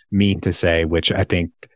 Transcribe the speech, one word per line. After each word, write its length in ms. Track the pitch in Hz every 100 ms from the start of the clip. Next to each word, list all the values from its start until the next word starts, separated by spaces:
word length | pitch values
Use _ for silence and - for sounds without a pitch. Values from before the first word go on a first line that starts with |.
| _
mean 300 | 98 101 92
to 140 | 95
say, 320 | 87 90 82 80
which 260 | 82 -
I 120 | 87
think 260 | 92 92 85 - -